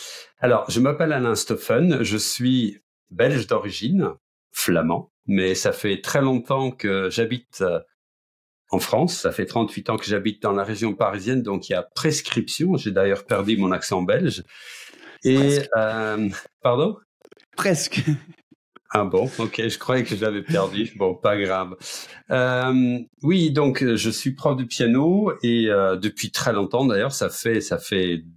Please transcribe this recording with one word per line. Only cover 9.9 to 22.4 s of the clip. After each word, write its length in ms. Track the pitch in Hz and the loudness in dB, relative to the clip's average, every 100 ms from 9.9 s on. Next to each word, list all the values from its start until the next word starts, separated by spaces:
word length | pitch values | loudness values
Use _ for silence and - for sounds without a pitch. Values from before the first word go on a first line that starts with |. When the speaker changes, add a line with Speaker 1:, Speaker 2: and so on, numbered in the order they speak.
| 107 | -4
Speaker 1:
que 80 | |
j'habite 380 | - 104 104 104 | -2 -2 -2 -4
dans 100 | 107 | -2
la 100 | 98 | -2
région 320 | 98 104 113 | -2 -2 -2
parisienne, 480 | 98 107 101 95 127 | 0 -2 -2 -2 -2
donc 260 | 113 95 - | -2 -4 -2
il 40 | |
y 40 | 92 | -4
a 60 | |
prescription, 920 | - - 156 143 - 117 - - 170 180 | -4 -2 0 0 -2 -2 -2 -2 0 0
j'ai 160 | 110 | 0
d'ailleurs 320 | 95 98 98 | 2 2 0
perdu 320 | - 101 98 110 | -2 -2 0 2
mon 160 | 95 | 2
accent 300 | 90 - 92 | 0 -2 -2
belge. 420 | 90 123 175 95 - - - - - - - - | 0 2 0 -2 -10 -20 -20 -20 -20 -20 -20 -4
Et, 120 | 131 135 | 2 4
Speaker 2:
Presque. 340 | 139 143 139 113 | 4 2 0 0
Speaker 1:
euh, 520 | 110 110 107 107 104 95 - _ | 0 -2 -2 -2 -2 -4 -14 _
pardon ? 360 | 127 123 180 202 _ _ - - _ - | 0 2 0 -2 _ _ -18 -18 _ -4
Speaker 2:
Presque. 480 | 196 170 - 196 - 147 - - _ _ _ - - | 0 0 -2 -4 -2 -4 -6 -20 _ _ _ -20 -4
Speaker 1:
Ah 100 | 107 | -2
bon, 260 | 98 92 127 - | 0 0 0 -2
ok, 300 | 110 - 113 | -6 -4 -4
je 100 | - | -4
croyais 260 | - 127 | -2 0
que 100 | 117 | 0
je 60 | 101 | -2
l'avais 220 | 107 104 | -2 -2
perdu. 500 | 98 101 95 101 113 101 | -2 0 0 -2 -4 -2
Bon, 180 | 95 | -2
pas 240 | 90 107 104 | 0 0 0
grave. 380 | 95 95 92 87 - - - - - | 0 -2 -4 -10 -14 -14 -16 -14 -2
Euh, 680 | 127 | 0